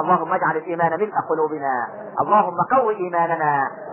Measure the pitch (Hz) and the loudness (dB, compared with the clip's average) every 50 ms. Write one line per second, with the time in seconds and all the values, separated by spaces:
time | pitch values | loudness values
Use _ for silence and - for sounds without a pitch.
0 | 156 165 180 170 160 160 185 185 160 139 156 156 156 - 170 170 170 165 160 165 | 2 2 2 2 2 0 -2 0 0 0 0 -2 -4 -4 -2 0 2 2 2 0
1 | 208 214 190 170 160 - 165 156 156 151 151 151 139 135 131 123 117 107 - - | -2 -2 -2 -4 -2 -2 0 0 0 0 0 -2 -2 -2 -2 -2 -2 -6 -8 -12
2 | - - - - 143 143 202 214 196 - 170 175 175 - 254 269 247 214 214 208 | -12 -10 -4 -2 0 4 4 4 4 2 0 -2 0 2 4 2 4 2 0 -2
3 | 185 180 175 170 170 165 170 160 156 151 147 139 135 123 - - - - | -4 -2 0 0 0 0 0 0 0 2 2 2 0 -2 -4 -10 -12 -2